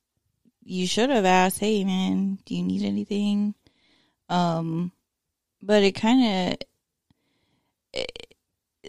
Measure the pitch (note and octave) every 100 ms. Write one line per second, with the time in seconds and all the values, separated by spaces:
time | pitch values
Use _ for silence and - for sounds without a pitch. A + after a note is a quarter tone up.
0 | _ _ _ _ _ _ - F#3 F3+ G#3
1 | C4 B3 F#3 F#3 F#3 - G#3 G#3 F#3+ F#3
2 | F#3+ F#3+ G3 G3 - F3 F3+ F#3+ G3+ G3+
3 | G3+ G#3 G#3 G#3 G#3 - _ _ _ _
4 | _ _ - F3+ F3 E3 E3 E3 F3+ -
5 | _ _ _ _ _ _ G3 G#3 G3 -
6 | A3 C4 A#3 F#3 F3+ - - _ _ _
7 | _ _ _ _ _ _ _ _ _ -
8 | - - - _ _ _ _ _